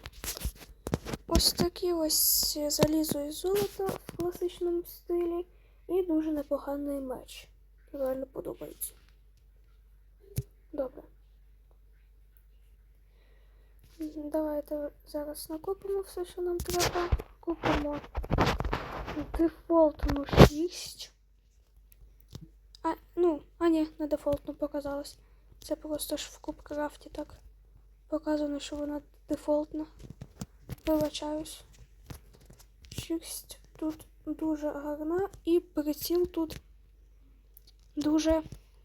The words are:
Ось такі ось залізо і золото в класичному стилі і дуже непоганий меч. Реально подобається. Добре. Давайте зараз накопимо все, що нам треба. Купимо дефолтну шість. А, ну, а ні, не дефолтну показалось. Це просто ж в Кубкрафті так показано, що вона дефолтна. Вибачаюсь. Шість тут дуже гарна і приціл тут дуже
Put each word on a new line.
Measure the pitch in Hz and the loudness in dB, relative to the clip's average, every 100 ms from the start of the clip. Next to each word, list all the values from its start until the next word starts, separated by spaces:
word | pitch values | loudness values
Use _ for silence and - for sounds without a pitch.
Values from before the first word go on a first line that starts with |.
| - - - - - - - - - - - - - | -16 -10 -8 -6 -6 -8 -20 -12 -6 -6 -6 -10 4
Ось | 330 - | 6 6
такі | - 349 - 359 | 2 0 2 0
ось | 339 311 - - - - 302 294 | 2 2 4 4 2 0 0 -2
залізо | 294 302 311 311 294 | 2 2 4 0 -2
і | 294 | -4
золото | 311 370 403 403 - 381 | -4 0 2 0 -2 -4
в | - - - | -4 -10 -4
класичному | 349 - 349 - 349 339 | -4 -2 -4 -2 -2 -2
стилі | - - - 349 339 349 359 - - - - | -4 -14 -4 -2 0 -2 -6 -14 -20 -20 -4
і | 359 | -2
дуже | 370 311 311 | 2 0 0
непоганий | 302 - 277 - 285 285 277 | -2 -2 -4 -4 -4 -4 -4
меч. | 262 240 - - - - - - - | -6 -10 -12 -18 -18 -20 -20 -20 -16
Реально | 277 262 262 269 | -6 -4 -2 -6
подобається. | - 175 - - - - - - - - - - - - - - - - - - - - - - | -8 -10 -10 -12 -10 -12 -12 -20 -20 -20 -20 -20 -20 -20 -20 -20 -20 -20 -20 -10 -8 -8 -14 -16
Добре. | 294 254 - - - - - - - - - - - - - - - - - - - - - - - - - - - - - - - 311 302 | -6 -6 -6 -20 -20 -20 -20 -20 -20 -20 -20 -20 -20 -20 -20 -20 -20 -20 -20 -20 -20 -20 -20 -20 -20 -20 -20 -20 -20 -20 -20 -20 -10 -8 -8
Давайте | 294 311 311 294 285 302 294 - - | -4 -2 0 -2 -4 -6 -6 -10 -10
зараз | 302 294 302 - | -8 -8 -10 -8
накопимо | 320 381 381 392 392 | -8 -4 -4 -2 -4
все, | 381 - | -4 -6
що | 349 - | -8 -4
нам | 359 349 | -2 -2
треба. | 381 359 339 349 349 - - - | -2 2 2 2 2 0 0 -12
Купимо | - 330 - 294 294 294 - - - - - - - - - - - 302 - - | -6 -2 2 2 2 -4 -6 -8 -2 2 4 2 -2 -4 -6 -8 -8 -8 -6 2
дефолтну | 330 - - 330 311 - 294 285 277 | 2 2 2 6 6 6 0 0 2
шість. | - - 302 349 - - - - _ _ _ _ _ _ - - - - - - - - - - - | 12 12 12 -4 -4 -12 -14 -18 _ _ _ _ _ _ -20 -20 -20 -20 -20 -18 -16 -16 -20 -20 -6
А, | 320 - - 349 | -4 -4 -6 2
ну, | 349 294 - - | 2 2 -4 0
а | 339 | 4
ні, | 320 311 - | 4 2 -2
не | 294 | -2
дефолтну | 294 294 285 - | 0 2 0 -2
показалось. | 285 294 294 285 285 285 - - - - - | -6 -4 -2 -4 -6 -8 -14 -20 -20 -20 -20
Це | - 311 | -6 -6
просто | 302 294 - 294 | -4 -6 -4 -4
ж | - | -6
в | - | -12
Кубкрафті | - - - 294 294 - - | -12 -14 -8 -6 -6 -6 -14
так | - 294 - - - - - - - - | -12 -12 -14 -20 -20 -20 -20 -20 -20 -6
показано, | 302 302 302 294 285 | -4 0 0 0 -4
що | - 294 | -6 -6
вона | 294 294 - - - | -4 -6 -8 -20 -6
дефолтна. | 294 - 294 311 311 311 - - - - - - - - - - | -4 2 0 0 -6 -8 -12 -18 -16 -18 -12 -12 -12 -16 -8 0
Вибачаюсь. | 311 302 - 302 302 320 - - - - - - - - - - - - - - | 2 2 -2 -6 -6 -8 -14 -18 -20 -20 -20 -18 -18 -18 -20 -20 -20 -20 -20 -14
Шість | - - 330 - - - - - - | -12 -6 -6 -6 -14 -14 -20 -20 -6
тут | 311 311 - - 311 | -6 -6 -14 -16 -10
дуже | 302 311 302 302 | -4 -2 -2 -2
гарна | 285 294 294 311 349 392 - | -4 -6 -6 -2 -2 -2 -4
і | - 349 | 2 2
приціл | - - 294 294 - 349 349 | 2 -4 -2 -4 0 2 2
тут | 339 320 - - - - - - - - - - - - - - 302 | 0 -4 -6 -14 -20 -20 -20 -20 -20 -20 -20 -20 -20 -20 -20 -12 -2
дуже | 302 311 311 320 311 - - - | 2 4 4 2 2 -14 -18 -20